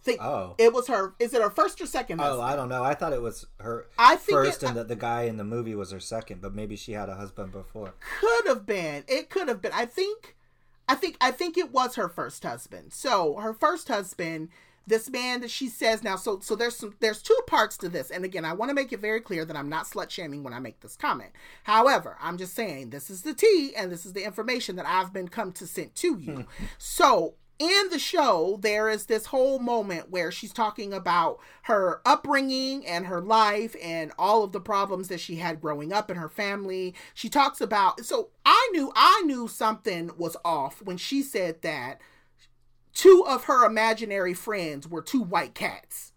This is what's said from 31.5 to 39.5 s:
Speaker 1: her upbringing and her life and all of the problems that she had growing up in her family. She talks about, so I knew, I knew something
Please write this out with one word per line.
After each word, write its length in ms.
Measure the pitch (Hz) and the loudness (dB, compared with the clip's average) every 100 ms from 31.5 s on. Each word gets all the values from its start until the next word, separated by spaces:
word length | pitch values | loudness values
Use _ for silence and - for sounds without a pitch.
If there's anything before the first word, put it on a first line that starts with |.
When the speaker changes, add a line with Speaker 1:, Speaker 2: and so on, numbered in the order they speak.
| - | -18
Speaker 1:
her 380 | - 214 185 156 240 | 0 2 2 2 4
upbringing 800 | 294 277 277 269 262 262 269 214 | 4 4 2 2 -2 -4 -6 -4
and 200 | 175 185 | -4 -4
her 160 | 175 | -6
life 560 | 185 220 214 208 220 - | 2 6 6 4 -4 -8
and 300 | 165 165 156 - | -8 -6 -6 0
all 240 | 185 226 | 6 6
of 80 | 208 | 4
the 80 | 196 | -4
problems 480 | 185 202 196 185 185 | -2 0 0 -2 -4
that 140 | 175 | -8
she 160 | - 165 | -8 -6
had 240 | 170 156 | -4 -4
growing 320 | 156 147 151 | -4 -4 -2
up 180 | 202 214 | -2 -2
in 60 | 175 | -6
her 100 | 156 | -8
family. 640 | - 202 202 196 185 185 180 - | -4 -4 -4 -6 -6 -6 -10 -20
She 160 | - 226 | -12 -2
talks 320 | 285 277 - | 4 4 2
about, 440 | 262 208 190 - 226 | -2 4 2 2 -4
so 240 | 254 208 _ 269 | -4 -4 _ 6
I 240 | 392 494 | 6 6
knew, 180 | 359 269 | 0 0
I 300 | - 302 415 330 | 2 6 6 4
knew 220 | 254 | -2
something 640 | 226 | -6